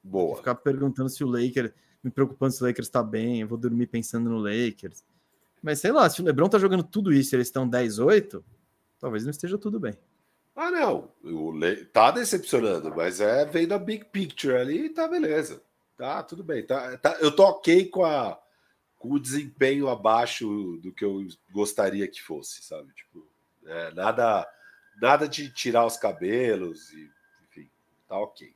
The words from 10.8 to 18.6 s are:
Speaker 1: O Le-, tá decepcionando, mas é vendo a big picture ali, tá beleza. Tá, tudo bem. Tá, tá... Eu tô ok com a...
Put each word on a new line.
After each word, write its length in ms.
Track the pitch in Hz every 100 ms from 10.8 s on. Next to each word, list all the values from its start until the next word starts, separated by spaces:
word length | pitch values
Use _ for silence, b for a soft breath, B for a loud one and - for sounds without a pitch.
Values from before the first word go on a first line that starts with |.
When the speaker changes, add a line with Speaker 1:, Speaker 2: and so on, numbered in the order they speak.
| 254 123 - _
Speaker 1:
O 280 | - 82 80
Le-, 340 | 80 85 107 -
tá 260 | - 117
decepcionando, 840 | 240 233 185 - 131 110 87 78 78
mas 240 | 85 90
é 260 | 104 127 151
vendo 280 | 165 165
a 60 | 202
big 260 | 175 214 -
picture 500 | 196 175 - 139 127
ali, 340 | 127 160 302
tá 180 | 320 320
beleza. 540 | 349 160 156 156 - _ _ _ _
Tá, 240 | 127 156
tudo 200 | 156 170
bem. 200 | 165 139 110
Tá, 320 | 131 127 127
tá... 200 | 147 -
Eu 140 | 156 147
tô 80 |
ok 420 | 196 - - 175 185
com 180 | 190 170
a... 340 | 147 110 82 _ _